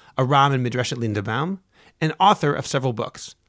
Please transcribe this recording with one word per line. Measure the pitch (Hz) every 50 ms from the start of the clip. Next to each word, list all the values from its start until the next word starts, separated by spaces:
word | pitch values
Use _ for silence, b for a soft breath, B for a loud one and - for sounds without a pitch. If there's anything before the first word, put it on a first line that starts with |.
| b b b
a | b 131
ram | 123 147 139 139 143
in | 135 127
Midreshet | 127 120 120 127 120 - -
Lindenbaum, | 117 117 110 104 104 101 110 110 131 151 180 196 185 _ _ b b b b b b
and | 156 160 143 -
author | 185 202 214 - 160 143 143
of | - -
several | - - 135 131 131
books. | 110 113 117 - - - - - - _ _